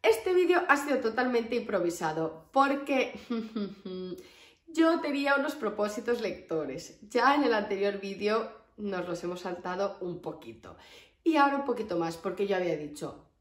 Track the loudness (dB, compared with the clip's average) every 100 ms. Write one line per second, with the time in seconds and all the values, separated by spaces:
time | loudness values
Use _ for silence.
0 | 4 4 4 4 6 4 4 2 4 0
1 | 2 0 2 0 0 -4 0 0 0 0
2 | -2 -2 -2 -4 -2 4 4 2 0 0
3 | 0 -4 -6 -6 -6 -6 -6 -8 -10 -8
4 | -8 -10 -14 -20 -20 _ -10 2 4 4
5 | 0 -2 2 2 0 -2 -4 0 -2 -2
6 | -2 -2 -2 -6 -4 -4 -2 -8 -12 -20
7 | -4 2 4 4 4 2 0 0 0 -2
8 | -8 -4 0 0 -2 -12 _ -10 -6 -4
9 | -4 -6 -6 -6 -8 -8 -6 -2 -2 -2
10 | -8 -6 -8 -10 -14 -18 -18 -20 -20 -20
11 | -20 _ 2 4 4 2 -2 -4 -2 -2
12 | -2 -4 -6 -2 0 0 0 -2 -6 -10
13 | -12 -12 _ _